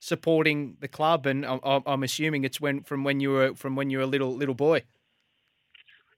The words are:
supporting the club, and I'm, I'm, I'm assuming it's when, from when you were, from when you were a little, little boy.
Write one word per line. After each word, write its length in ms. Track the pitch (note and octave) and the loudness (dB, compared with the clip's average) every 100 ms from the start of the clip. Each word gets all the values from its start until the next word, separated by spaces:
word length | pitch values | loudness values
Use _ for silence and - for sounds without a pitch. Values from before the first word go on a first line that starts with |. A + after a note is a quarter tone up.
supporting 720 | - E3 E3 D#3+ D3+ D3 C3+ - | -4 -2 2 4 4 0 -4 -8
the 80 | C#3 | -12
club, 360 | - D#3 E3 | 0 2 2
and 220 | C3+ C3+ C3+ | 2 -2 -2
I'm, 140 | C3 | -2
I'm, 180 | C3+ C#3 C#3+ | 0 0 0
I'm 160 | C#3 | -2
assuming 420 | C3 - D#3 D3 | -2 -2 -2 0
it's 160 | C3+ - | -2 -2
when, 220 | D3 C#3 | -2 -4
from 220 | - C#3 | -4 -4
when 160 | C#3 C#3 | 0 0
you 100 | C#3 | 2
were, 240 | C3+ C3 | 4 2
from 200 | - C3+ | 0 -6
when 140 | C3+ C#3 | -4 -2
you 100 | C3+ | -2
were 60 | |
a 80 | C3+ | 0
little, 220 | C3+ C3 B2+ | 0 -2 -2
little 180 | C#3 | -2
boy. 280 | B2 D3 D3+ - _ _ _ _ _ _ _ _ - - - _ | 2 2 2 0 _ _ _ _ _ _ _ _ -20 -20 -20 _